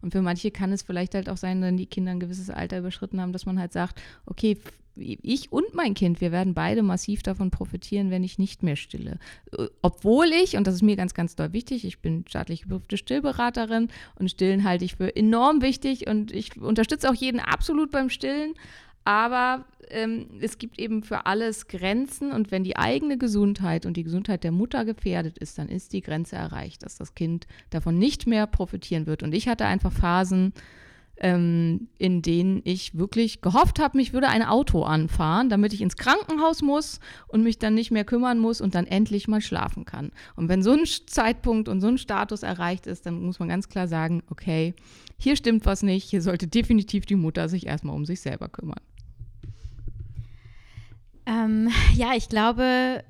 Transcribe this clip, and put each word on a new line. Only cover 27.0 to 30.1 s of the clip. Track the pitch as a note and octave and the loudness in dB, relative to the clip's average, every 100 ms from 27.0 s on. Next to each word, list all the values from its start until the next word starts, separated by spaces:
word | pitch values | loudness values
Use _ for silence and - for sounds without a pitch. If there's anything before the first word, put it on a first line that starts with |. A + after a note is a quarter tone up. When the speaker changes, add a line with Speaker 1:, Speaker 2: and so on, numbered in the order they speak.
| - - | -16 -6
Speaker 1:
Kind | E3 E3+ - - - | -4 -4 -8 -20 -8
davon | E3 E3+ E3+ | -6 0 2
nicht | A#3+ D4 - | 2 2 0
mehr | A3 G#3+ | 2 2
profitieren | - F3+ F#3+ - E3 D#3 | 0 -2 -6 -4 -4 -2
wird. | D#3 | -4
Und | - | -2
ich | D#3+ A#3 | -2 0
hatte | A#3 G#3+ | 0 0
einfach | F#3+ F#3 | 2 0
Phasen, | - F3+ | 2 2